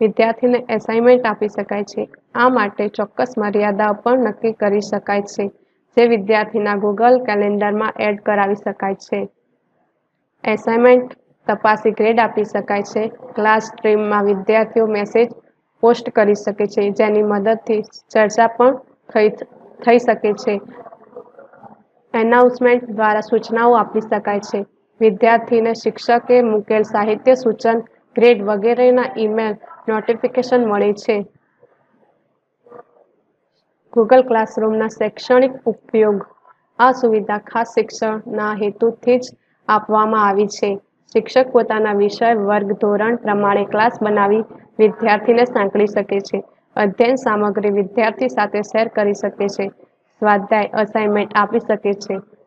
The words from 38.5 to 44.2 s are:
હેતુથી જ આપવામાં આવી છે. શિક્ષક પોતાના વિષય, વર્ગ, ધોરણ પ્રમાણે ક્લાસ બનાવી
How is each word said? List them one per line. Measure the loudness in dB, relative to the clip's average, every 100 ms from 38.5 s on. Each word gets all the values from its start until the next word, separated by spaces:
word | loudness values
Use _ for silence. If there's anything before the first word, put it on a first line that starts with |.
હેતુથી | -4 -6 -2 -2 -2 0 0
જ | -2 -18 _ _ -2
આપવામાં | -2 0 0 0 2
આવી | 0 0 -2
છે. | -2 -4 -4 _ _ _
શિક્ષક | -4 0 0 2
પોતાના | 0 0 -2 0
વિષય, | 0 0 0 0 0
વર્ગ, | 0 0 -2 -2
ધોરણ | 0 0 0 -2
પ્રમાણે | -2 0 0 0 0
ક્લાસ | 0 0 0
બનાવી | -2 0